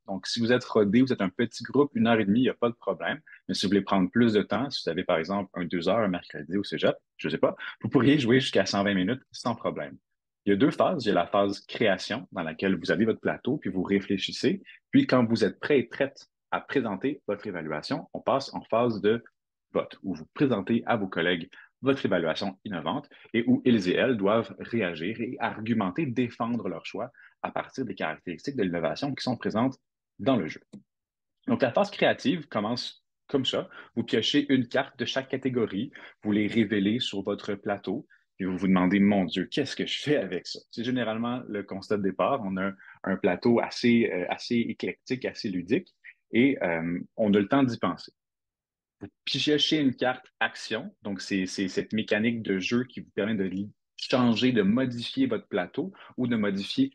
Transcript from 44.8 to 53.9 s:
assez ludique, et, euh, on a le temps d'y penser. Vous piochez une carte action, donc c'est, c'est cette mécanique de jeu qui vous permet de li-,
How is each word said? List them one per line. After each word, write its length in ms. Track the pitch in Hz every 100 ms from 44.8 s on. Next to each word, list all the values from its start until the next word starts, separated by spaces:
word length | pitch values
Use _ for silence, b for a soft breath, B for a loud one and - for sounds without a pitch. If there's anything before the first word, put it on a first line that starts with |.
| 98 - - 131 98
assez 240 | - 101
ludique, 460 | 90 87 156 - _ B B _
et, 280 | 113 139 -
euh, 380 | 90 82 82 87 - -
on 160 | 107
a 60 | 104
le 80 | 101
temps 160 | 139
d'y 160 | 127 117
penser. 320 | 95 - - - _ _ _ _ _ _ _ _
Vous 80 | 98 _ -
piochez 540 | 135 151 147 - 160
une 160 | 135 120
carte 320 | 127 127 - -
action, 560 | 113 - - 110 196 -
donc 200 | 107 95
c'est, 260 | - 98 92
c'est 200 | - 95
cette 240 | - -
mécanique 520 | 110 101 107 117 117
de 160 | 107 95
jeu 240 | 92 -
qui 160 | - -
vous 100 | 85 -
permet 180 | 101
de 120 | 110 92
li-, 260 | 95 107 - _